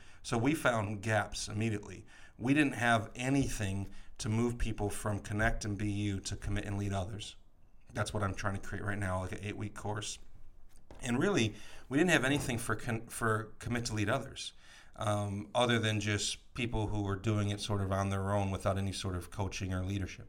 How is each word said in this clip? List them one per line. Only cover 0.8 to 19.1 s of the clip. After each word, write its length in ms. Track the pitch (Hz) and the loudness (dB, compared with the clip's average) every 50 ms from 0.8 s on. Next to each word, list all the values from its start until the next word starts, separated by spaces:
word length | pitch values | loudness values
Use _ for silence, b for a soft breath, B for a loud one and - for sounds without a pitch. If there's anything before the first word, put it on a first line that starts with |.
| 101 101 110 98 | 2 0 -2 -2
gaps 440 | 95 110 110 104 101 - - - - - | 0 2 4 4 2 0 -4 -6 -6 -4
immediately. 560 | 104 104 113 117 104 - - - 92 - - b b b b b b - | 0 0 2 2 0 -2 -4 -8 -12 -14 -14 b b b b b b -2
We 160 | 107 127 143 | 2 4 6
didn't 200 | 151 147 131 - | 6 6 4 4
have 360 | 101 120 120 117 113 - - - | 4 6 6 6 6 4 0 -4
anything 760 | 123 123 131 139 143 135 - - - 104 95 95 98 98 b b b b b b - | -2 2 4 4 4 4 2 0 0 0 0 0 -2 -2 b b b b b b -4
to 100 | - 107 | -2 0
move 280 | 110 113 120 120 120 120 | 2 2 2 2 2 2
people 300 | - 113 107 107 104 101 | 0 0 2 0 -2 -2
from 280 | 101 - - 107 104 98 | -2 -2 -2 -2 -2 -2
Connect 440 | - - 104 104 110 117 - - - | -2 -2 0 2 2 2 2 2 0
and 100 | 107 101 | -2 -2
Be 140 | 95 104 104 | 0 0 0
You 280 | 101 104 104 101 98 95 | 0 0 0 0 0 -2
to 140 | - - 101 | -2 -4 -6
Commit 280 | 92 - 104 101 104 - | -4 -2 0 0 0 0
and 140 | 101 101 101 | -2 -2 -2
Lead 140 | 101 101 98 | 0 0 0
Others. 420 | 98 90 - 104 107 113 - - - - - - - - - - - - - - | -2 -2 -4 -6 -8 -10 -12 -14 -16 -20 -20 -20 -20 -20 -20 -20 -20 -18 -8 -4
That's 180 | 110 104 - - | -4 -2 -2 0
what 80 | 107 | 0
I'm 120 | 101 98 92 | 0 0 -2
trying 200 | - - 101 98 | -2 -2 -2 -2
to 60 | 101 | -2
create 220 | - - 101 95 95 | -4 -4 -6 -4 -2
right 140 | 101 101 101 | -2 -2 0
now, 220 | 98 92 92 92 | 0 0 0 0
like, 120 | 92 92 | -2 -4
an 80 | 104 - | -6 -6
eight-week 320 | 95 104 98 - 107 101 - | -6 -6 -4 -4 -6 -6 -6
course. 440 | - - 101 104 107 104 - - - - - - - - - - - - - - - - - - - | -6 -6 -4 -4 -4 -4 -6 -8 -8 -10 -12 -12 -12 -12 -14 -12 -14 -14 -14 -14 -14 -14 -14 -12 -8
And 160 | - 131 120 127 | -2 0 2 4
really, 360 | 165 208 196 135 110 104 B B B B B B B - | 4 4 4 4 4 2 B B B B B B B 0
we 100 | 127 147 | 4 4
didn't 120 | 185 180 | 6 6
have 140 | 160 135 120 | 6 6 6
anything 320 | 135 143 139 - - 120 110 | 4 2 2 2 0 -2 -2
for 160 | - - 107 | 0 -2 -2
con-, 260 | - - 127 113 110 107 - | -2 -2 -2 -4 -4 -4 -8
for 400 | - - 120 110 110 110 113 - - - | -4 0 2 2 2 2 -2 -6 -12 -10
Commit 280 | - 113 120 127 131 | -6 -4 -2 -2 -2
to 80 | - 110 | -2 -2
Lead 140 | 107 101 101 | 0 2 2
Others, 440 | 127 135 - - - - - - b b b b b b b b b | 2 0 -2 -6 -10 -10 -10 -10 b b b b b b b b b
um, 520 | - 110 107 104 104 104 101 98 101 - - - | -4 0 0 0 0 0 -2 -2 -4 -4 0 2
other 240 | 123 123 117 120 113 | 4 4 6 4 4
than 220 | 107 110 107 104 | 4 2 2 2
just 540 | 101 107 104 101 - - - - - - - | 2 2 0 2 0 -2 -4 -6 -10 -10 -6
people 320 | - 123 113 117 110 107 | -4 -2 -2 0 0 0
who 160 | 95 101 104 | 0 0 0
were 140 | 101 98 98 | 0 0 -2
doing 340 | 95 92 110 107 104 101 104 | 0 2 2 2 4 2 2
it 100 | 101 101 | 0 -2
sort 200 | - - 104 101 | -2 0 0 0
of 100 | 95 92 | 2 2
on 160 | 98 95 98 98 | 2 2 2 2
their 220 | 98 98 95 98 | 0 0 2 2
own 180 | 104 104 98 95 | 2 2 2 2
without 280 | 95 92 - 101 95 98 | 0 0 0 0 2 2
any 140 | 98 98 | 0 -2
sort 240 | 90 - - 98 | -2 -4 -4 -4